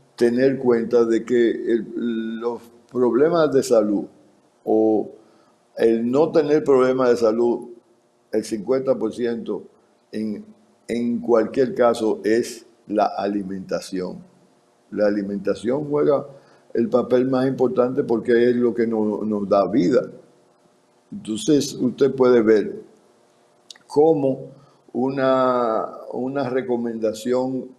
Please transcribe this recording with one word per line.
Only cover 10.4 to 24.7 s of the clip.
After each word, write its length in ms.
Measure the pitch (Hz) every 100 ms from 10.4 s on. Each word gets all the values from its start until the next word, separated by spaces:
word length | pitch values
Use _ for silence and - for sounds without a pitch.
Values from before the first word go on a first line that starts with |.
| - - _ _ -
en 320 | 117 120 117
cualquier 540 | - 117 110 139 127
caso, 460 | 117 120 113 110 -
es 420 | 104 113 117 - - _ -
la 180 | 104 98
alimentación. 1120 | - 101 104 92 95 90 87 - 92 90 87 - _ _ _ _ _ -
La 160 | 101 104
alimentación 840 | 104 98 101 98 98 110 139 147
juega 380 | 147 147 139 - - _ _ _
el 160 | - 113
papel 400 | 120 - 127 127
más 180 | 131 135
importante 580 | 131 127 123 123 131
porque 460 | 127 113 123 117 120
es 60 | 120
lo 180 | 120
que 120 | 113 113
no-, 380 | 110 107 104
nos 240 | 110 104 98
da 180 | 101 92
vida. 340 | 117 170 120 - - - _ _ _ _ _ _ _ -
Entonces, 640 | 101 104 107 165 147 -
usted 400 | 101 123 107 135
puede 280 | 135 123 123
ver 400 | 110 110 - - - _ _ _ _ _ _ _ _ - -
cómo 680 | 143 160 151 135 131 - - _